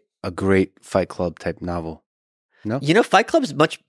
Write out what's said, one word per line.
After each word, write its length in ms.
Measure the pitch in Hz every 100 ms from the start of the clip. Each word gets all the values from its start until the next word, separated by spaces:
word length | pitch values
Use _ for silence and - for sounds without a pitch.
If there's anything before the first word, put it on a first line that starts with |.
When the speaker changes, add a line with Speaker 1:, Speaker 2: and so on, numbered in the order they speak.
| _ _
Speaker 1:
a 60 | 98
great 420 | 87 95 95 92 _
Fight 260 | - 98 87
Club 300 | - 87 -
type 220 | 90 80
novel. 420 | 87 87 82 76 _ _ _ _ _ _
No? 160 | 107 131
Speaker 2:
You 120 | 143
know, 100 | 190
Fight 240 | 233 190 -
Club's 260 | 330 247
much, 260 | 139 156 -